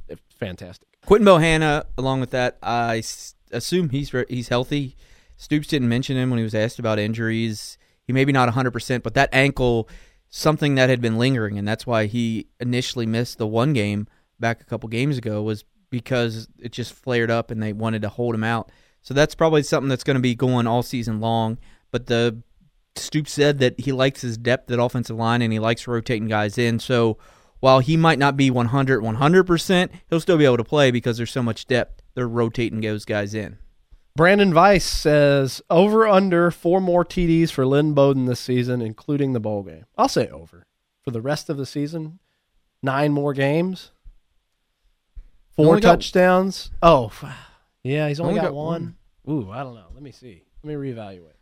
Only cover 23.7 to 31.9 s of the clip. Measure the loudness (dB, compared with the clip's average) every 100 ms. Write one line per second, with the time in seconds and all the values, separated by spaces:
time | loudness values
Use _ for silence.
23.7 | -2 -4 0 0 -2 -8 -6 -2 -2 -2
24.7 | -2 0 -2 -6 -4 -2 0 0 -2 -2
25.7 | -4 -4 -6 -2 -4 -2 -2 -2 0 0
26.7 | -2 0 0 0 -2 -10 _ _ 0 4
27.7 | 4 4 4 4 4 2 2 2 2 0
28.7 | 0 0 0 -2 0 4 4 4 0 2
29.7 | 0 0 -6 -4 -2 2 4 4 4 0
30.7 | 2 2 2 -2 -4 -4 -4 -4 -4 -2
31.7 | -2 -2